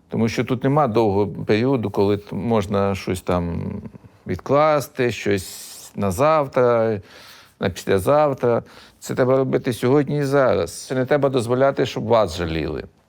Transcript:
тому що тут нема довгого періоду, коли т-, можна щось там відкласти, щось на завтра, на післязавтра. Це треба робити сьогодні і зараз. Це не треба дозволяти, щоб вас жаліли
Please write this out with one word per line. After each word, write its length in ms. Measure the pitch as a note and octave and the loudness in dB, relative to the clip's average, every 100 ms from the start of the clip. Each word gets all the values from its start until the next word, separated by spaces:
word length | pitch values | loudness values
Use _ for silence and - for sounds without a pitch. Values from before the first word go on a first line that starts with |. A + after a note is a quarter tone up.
| _ | _
тому 200 | A2+ A2+ | -2 0
що 140 | - | -2
тут 200 | A#2 B2 | -2 -2
нема 240 | - D3 C3+ | 0 2 2
довгого 400 | A2 A2 G2 G2+ | 2 2 2 0
періоду, 640 | - G2+ A2 B2+ C3+ G#2+ | -2 0 0 2 0 -2
коли 280 | G2+ G2+ G2+ | 0 0 0
т-, 180 | - G2+ | -4 -6
можна 600 | A#2 A2+ F#2 G2+ G2 F#2+ | -2 0 0 0 0 -2
щось 260 | - F#2 | -4 -6
там 500 | - F2+ E2+ E2+ G2 - - - - _ - | -2 -2 -2 -6 -6 -8 -12 -18 -20 _ -8
відкласти, 840 | - - C#3 D#3 D3 A#2 - B2 | -6 0 2 4 2 -2 -2 -2
щось 800 | A2 G#2 G2+ - - - - - - | -2 -2 -2 -4 -14 -18 -20 -14 -4
на 160 | G2+ | -2
завтра, 920 | F2+ D3 D#3 C#3 C#3 B2 A#2 A2+ G#2 - - - - - - | 2 2 2 0 2 2 4 2 -2 -6 -20 -20 -20 -20 -6
на 80 | G#2 | -6
післязавтра. 920 | - - G2 G#2+ D3 D3+ C3 A#2+ A#2 - - - _ | -4 -2 0 2 4 2 2 0 0 -2 -14 -20 _
Це 160 | - B2+ | -6 0
треба 220 | B2+ C3+ | 2 2
робити 360 | C3 C3+ C3+ | 2 0 -2
сьогодні 440 | A#2 B2 D3 C#3+ D3 | -2 2 2 2 -2
і 60 | |
зараз. 640 | C#3 C#3 B2+ F#2+ E2 - - | 0 2 4 2 -2 -6 -6
Це 100 | C3 | -2
не 100 | D#3+ | 0
треба 240 | D3 C#3 | 2 2
дозволяти, 560 | C3 A2 B2 C#3 C#3 C3+ | 0 0 2 2 2 -2
щоб 220 | - G#2+ | -2 2
вас 300 | A2+ G2+ E2 | 2 2 -2
жаліли 460 | E2+ E2 D2+ C2+ - _ | -4 -4 -4 -6 -10 _